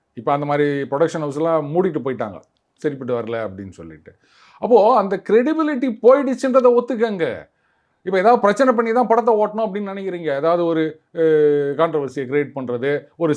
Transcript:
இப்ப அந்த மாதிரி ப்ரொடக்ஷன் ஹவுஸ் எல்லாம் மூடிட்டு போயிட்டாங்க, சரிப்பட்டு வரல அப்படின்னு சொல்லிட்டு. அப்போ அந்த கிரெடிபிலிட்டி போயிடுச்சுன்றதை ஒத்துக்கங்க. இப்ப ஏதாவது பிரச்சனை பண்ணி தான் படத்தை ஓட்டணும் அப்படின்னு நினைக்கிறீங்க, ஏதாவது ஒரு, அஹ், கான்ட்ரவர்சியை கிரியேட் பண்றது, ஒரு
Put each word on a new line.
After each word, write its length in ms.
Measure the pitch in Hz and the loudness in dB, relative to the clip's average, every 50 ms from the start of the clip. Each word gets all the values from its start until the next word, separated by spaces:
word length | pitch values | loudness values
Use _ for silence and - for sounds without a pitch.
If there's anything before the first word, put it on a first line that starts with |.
| _ _ _ | _ _ _
இப்ப 180 | - 113 156 143 | -8 -4 -2 -2
அந்த 140 | 143 147 | -2 -2
மாதிரி 220 | 147 143 147 147 147 | -2 0 0 0 0
ப்ரொடக்ஷன் 500 | 143 139 139 120 139 139 165 156 - 165 | -2 -4 -4 -4 -2 0 0 0 0 -4
ஹவுஸ் 180 | 151 147 131 | -6 -6 -4
எல்லாம் 380 | 147 160 165 165 160 147 143 147 | -4 -2 0 0 -2 -2 -2 -2
மூடிட்டு 240 | 175 190 190 156 151 120 | -2 -2 -2 -2 -4 -6
போயிட்டாங்க, 360 | 135 131 110 117 107 95 78 - _ _ _ _ _ _ | -6 -6 -6 -8 -10 -10 -14 -20 _ _ _ _ _ _
சரிப்பட்டு 500 | _ - 151 143 131 131 123 123 117 113 | _ -6 -6 -6 -6 -6 -6 -6 -4 -4
வரல 280 | 110 117 113 110 104 | -6 -6 -6 -8 -8
அப்படின்னு 200 | 95 95 101 95 | -10 -12 -16 -16
சொல்லிட்டு. 440 | 90 - 82 82 78 78 _ 85 - _ _ _ _ _ _ _ _ - | -16 -18 -20 -20 -20 -20 _ -20 -20 _ _ _ _ _ _ _ _ -8
அப்போ 380 | - 208 247 214 196 220 262 | 0 4 4 6 6 6 4
அந்த 260 | 233 196 196 202 185 - - | 4 2 0 -4 -6 -2 2
கிரெடிபிலிட்டி 680 | 202 226 247 294 320 311 320 302 302 240 262 262 220 - - | 2 2 4 2 0 0 0 -2 -2 -2 -4 -4 -4 2 4
போயிடுச்சுன்றதை 760 | 233 262 285 269 254 262 254 - 269 240 262 247 247 240 240 | 6 6 6 4 -2 -4 -2 -2 0 2 4 4 4 4 2
ஒத்துக்கங்க. 680 | 240 - 262 214 226 226 208 185 165 135 104 85 71 - _ _ _ _ _ _ _ _ _ _ - | 0 -2 -2 -2 -2 -2 -2 -2 -4 -4 -4 -6 -12 -18 _ _ _ _ _ _ _ _ _ _ -6
இப்ப 160 | 185 190 185 | -2 0 2
ஏதாவது 220 | 185 220 247 226 | 4 4 4 6
பிரச்சனை 340 | - 202 208 - 262 262 247 | 4 2 2 4 2 2 2
பண்ணி 180 | 220 233 226 226 | 2 0 0 0
தான் 140 | 247 247 | 0 0
படத்தை 280 | 202 226 233 226 233 226 | 2 2 2 2 2 2
ஓட்டணும் 240 | 208 214 202 - 220 | 2 0 0 -2 -4
அப்படின்னு 320 | 226 208 185 208 208 196 | -4 -4 -4 -6 -8 -8
நினைக்கிறீங்க, 440 | 190 196 196 190 180 175 170 151 139 | -8 -8 -8 -8 -8 -6 -4 -4 -2
ஏதாவது 300 | 139 143 165 175 175 170 | 0 0 0 2 2 0
ஒரு, 360 | 165 165 160 160 156 156 - _ _ - | 0 0 0 -2 -2 -6 -10 _ _ -4
அஹ், 580 | 170 160 160 156 151 151 147 147 143 143 143 143 | 0 2 2 4 4 4 4 2 2 0 -2 0
கான்ட்ரவர்சியை 480 | 131 160 165 156 156 139 131 127 143 135 | 0 0 0 0 -2 -4 -6 -6 -8 -6
கிரியேட் 260 | 120 139 147 143 127 - | -2 -2 -2 -2 -4 -6
பண்றது, 500 | 139 131 120 123 120 120 139 143 143 - - _ | -8 -6 -6 -4 -4 -2 -2 -2 -4 -6 -10 _
ஒரு 180 | - 170 156 147 | -2 -2 -2 0